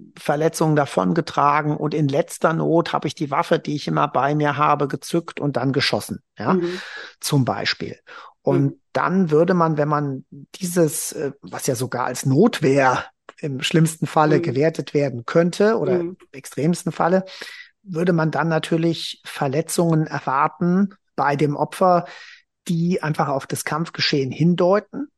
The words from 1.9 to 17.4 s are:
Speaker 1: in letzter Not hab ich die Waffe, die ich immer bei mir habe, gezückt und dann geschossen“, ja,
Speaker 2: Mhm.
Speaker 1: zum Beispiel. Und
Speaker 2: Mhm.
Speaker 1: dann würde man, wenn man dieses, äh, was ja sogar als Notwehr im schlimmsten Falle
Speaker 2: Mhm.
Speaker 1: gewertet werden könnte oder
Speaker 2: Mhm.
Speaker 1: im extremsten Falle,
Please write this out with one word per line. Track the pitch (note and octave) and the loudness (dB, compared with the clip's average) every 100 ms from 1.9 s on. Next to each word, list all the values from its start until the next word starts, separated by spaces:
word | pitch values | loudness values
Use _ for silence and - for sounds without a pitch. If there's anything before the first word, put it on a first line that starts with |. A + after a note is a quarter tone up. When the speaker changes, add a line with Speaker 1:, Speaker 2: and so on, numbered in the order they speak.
| D3+ | 0
Speaker 1:
in | C#3 | 0
letzter | C#3 - - E3 | 0 -2 -2 0
Not | D#3+ D3 E3 D#3+ | 0 2 2 0
hab | D3+ D3+ | -2 -4
ich | - | -6
die | C#3+ | -4
Waffe, | C#3+ - D#3+ | -2 0 -2
die | - | -2
ich | D3 E3 | -6 -2
immer | D3+ D3 | 0 0
bei | C3 C#3 D3+ | 0 0 2
mir | D3 C#3+ | 0 2
habe, | D3+ D3 C#3 | 2 2 0
gezückt | C#3+ - E3+ E3 - | -4 -4 -4 -4 -6
und | C#3+ A#2+ | -4 0
dann | C3+ | 0
geschossen“, | C3 - G#2+ - F#2+ _ - | 0 0 -2 -4 -12 _ -8
ja, | A2+ | 0
Speaker 2:
Mhm. | F#3 E3+ F#3 - - - - | 0 0 -6 -12 -16 -18 -10
Speaker 1:
zum | - C#3+ G#2+ | -2 0 0
Beispiel. | - - - - - - - - _ | -2 -4 -6 -8 -10 -20 -20 -20 _
Und | C#3 C#3 | 0 2
Speaker 2:
Mhm. | C#3 - _ | 0 -4 _
Speaker 1:
dann | B2+ D#3 F#3 E3+ | -2 0 2 4
würde | D3+ E3+ F3+ | 4 4 4
man, | E3 D3 | 2 2
wenn | D3 | 0
man | D3 C#3+ C3 - | 0 -2 -6 -12
dieses, | C#3+ - - F3+ F3 D3+ - - | -20 -20 -10 -4 2 2 0 -8
äh, | - C#3 - | -6 -8 -8
was | - - - | -14 -6 -4
ja | |
sogar | A#2+ B2 A#2+ C3+ | -2 -4 -4 -4
als | B2 C#3 | -2 0
Notwehr | C3+ A#3+ - C3+ C#3 C3 B2 - _ - - | 4 4 4 2 4 4 2 -4 _ -20 -10
im | D#3 C3 | -8 -6
schlimmsten | - D#3+ D#3+ - D3 | 0 2 2 0 -2
Falle | D#3+ D3+ D3+ | 2 4 2
Speaker 2:
Mhm. | |
Speaker 1:
gewertet | - B2 D#3+ D#3+ C#3 | 0 0 0 0 -4
werden | D3 C#3 A#2+ - | -2 -2 -4 0
könnte | E3+ F3 - G#3 A3+ | 2 2 2 2 2
oder | D#3+ F3+ | 0 0
Speaker 2:
Mhm. | E3+ F#3 | -2 -8
Speaker 1:
im | _ | _
extremsten | C3+ - - D#3 E3+ - | -20 -12 -2 -2 -2 -4
Falle, | - E3 F#3 F#3 - | -2 2 2 0 -16